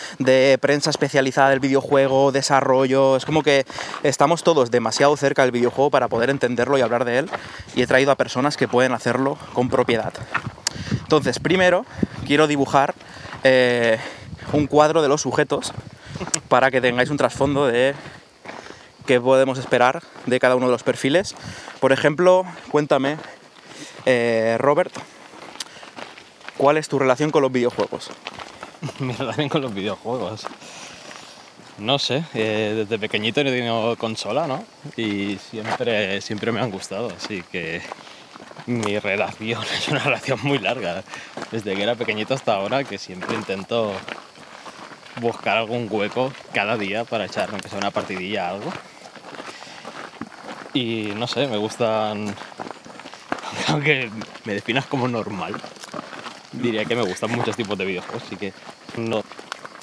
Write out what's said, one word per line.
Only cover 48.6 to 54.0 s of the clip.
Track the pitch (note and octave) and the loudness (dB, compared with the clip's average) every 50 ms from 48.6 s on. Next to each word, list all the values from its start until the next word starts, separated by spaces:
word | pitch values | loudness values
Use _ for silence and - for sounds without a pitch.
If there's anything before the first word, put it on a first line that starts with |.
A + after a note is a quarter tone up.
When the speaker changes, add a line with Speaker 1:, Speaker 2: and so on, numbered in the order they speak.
| A#2 E3+ F3+ - - - - - - - - - - - - - - - - - - - - - - - - - - - - - - - - - - - - - - - - | -8 -10 -10 -12 -14 -18 -20 -20 -20 -20 -20 -20 -20 -18 -16 -16 -16 -16 -16 -16 -18 -18 -18 -16 -16 -16 -16 -14 -16 -16 -14 -14 -16 -16 -16 -18 -16 -16 -16 -14 -16 -6 -4
Speaker 2:
Y | C#3 A#2+ A2+ A2+ A2+ G#2+ G#2 G2+ | -4 -2 -2 -4 -4 -4 -6 -6
no | A2 A#2+ A#2+ | -6 -6 -4
sé, | - A#2+ C#3+ C3+ | -2 -2 -2 -2
me | A2 G#2 | -2 -2
gustan, | G#2+ G#2+ - - A#2+ A2 A2 G#2+ A2 G#2+ G#2+ G#2 G#2+ G#2 G2 - - - - - - - - - - - - - - - | -2 -4 -2 -2 0 0 2 0 0 -2 -2 -4 -6 -6 -8 -10 -12 -16 -14 -14 -12 -12 -12 -16 -18 -20 -20 -18 -18 -18
<laughs> | - - - - - - - - - - - D3 | -18 -18 -10 -10 -10 -10 -8 -10 -8 -6 -4 -2
aunque | D#3 D3+ C#3 D3+ D3 C3 | -2 0 2 2 2 2